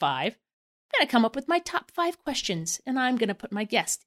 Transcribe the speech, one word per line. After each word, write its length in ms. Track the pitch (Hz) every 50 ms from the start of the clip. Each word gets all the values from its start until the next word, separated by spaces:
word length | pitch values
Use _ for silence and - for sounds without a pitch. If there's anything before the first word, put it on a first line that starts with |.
five, 320 | 160 143 131 131 151 226 -
I'm 680 | _ _ _ _ _ _ _ _ _ _ - 571 440
gonna 100 | - -
come 140 | 254 233 226
up 100 | 226 -
with 140 | 269 -
my 120 | - 339 349
top 300 | 349 - - - - -
five 300 | - 349 339 339 339 _
questions, 600 | - 302 262 - - - 180 165 160 - - - -
and 140 | 262 254 269
I'm 160 | 254 254 254
gonna 200 | 226 226 208 190
put 180 | - 226 - 202
my 100 | 208 214
guest 400 | - 233 190 - - - - _